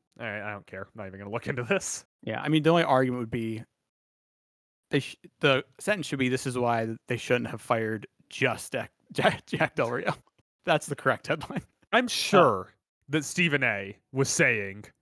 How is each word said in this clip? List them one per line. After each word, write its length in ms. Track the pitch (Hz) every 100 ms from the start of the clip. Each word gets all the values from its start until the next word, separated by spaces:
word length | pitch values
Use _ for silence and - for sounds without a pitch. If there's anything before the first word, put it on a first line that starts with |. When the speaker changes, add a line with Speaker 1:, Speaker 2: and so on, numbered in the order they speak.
| _ -
Speaker 1:
all 60 | 117
right, 160 | 104
I 100 | 104
don't 140 | 101 -
care. 140 | 95
I'm 100 | 98 113
not 120 | 95
even 120 | 95
gonna 120 | 101
look 160 | 117 -
into 160 | 131
this. 400 | 117 95 - - - _
Speaker 2:
Yeah, 180 | - -
I 80 | 151
mean, 140 | 156
the 60 | 151
only 120 | 170
argument 380 | 156 131 131 123
would 100 | 113
be 320 | 120 113 110 - _ _ _ _ _ _ _ _ _ _ _ _
they 100 | 147
sh-, 160 | - - - _
the 240 | 147 131 - -
sentence 260 | - 208 143
should 120 | 139
be, 80 | 127
"This 160 | 127 139
is 120 | 123
why 380 | 120 117 113 113 -
they 100 | 120
shouldn't 300 | - 123 117
have 140 | 113
fired 460 | - 117 110 110 - _ _
just 440 | - 131 107 -
Jack, 180 | 127 - _
<laughs> 100 | -
Jack, 320 | - 208 - -
Jack 300 | 151 156 -
Del 140 | 120
Rio." 240 | 123 - - _ _ _ _ -
That's 200 | 156 -
the 80 | 143
correct 300 | 135 113 -
headline. 340 | 156 - 277 - _ _
Speaker 1:
I'm 120 | 233 247
Speaker 2:
Uh, 40 |
Speaker 1:
sure 640 | - - 196 143 95 - _ _ _ -
that 140 | 156 143
Stephen 380 | - 170 143
A 340 | 127 101 98 - _
was 180 | 127 135
saying, 560 | - 143 113 98 101 101 _